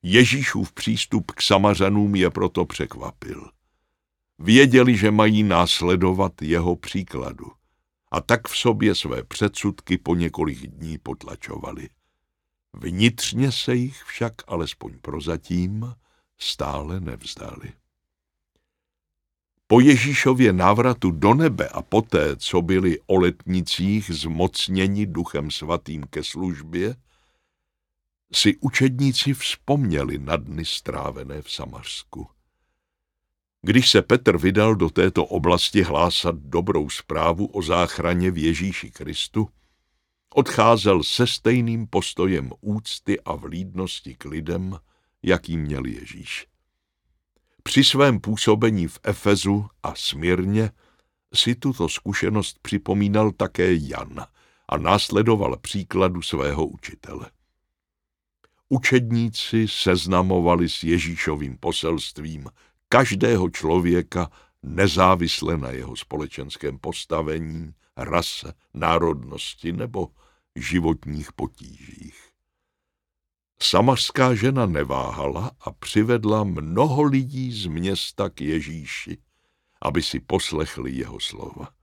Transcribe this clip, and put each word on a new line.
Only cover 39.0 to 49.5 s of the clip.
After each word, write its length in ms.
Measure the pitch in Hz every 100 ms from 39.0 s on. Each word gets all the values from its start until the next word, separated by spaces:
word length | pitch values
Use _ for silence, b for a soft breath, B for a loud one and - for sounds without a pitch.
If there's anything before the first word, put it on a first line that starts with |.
| - - - 107 110 _ _ _ _ _ _ _ _
odcházel 680 | - 131 - 110 117 98 92
se 240 | 71 - 120
stejným 600 | - 110 123 117 113 107
postojem 640 | 95 - - 95 87 65 -
úcty 600 | 104 107 - - - 101
a 140 | -
vlídnosti 800 | 76 73 85 95 92 92 - 71
k 100 | 64
lidem, 540 | 71 78 78 87 92 92 _ _ _ _
jaký 340 | 87 90 - 82
měl 300 | 73 71 64
Ježíš. 600 | 52 - - - - - _ _ _ _ _ _ _ _ _ _ _
Při 220 | - -
svém 360 | 135 135 143 107
působení 680 | - 107 - 107 117 104 82
v 100 | -
Efezu 680 | - 98 101 101 98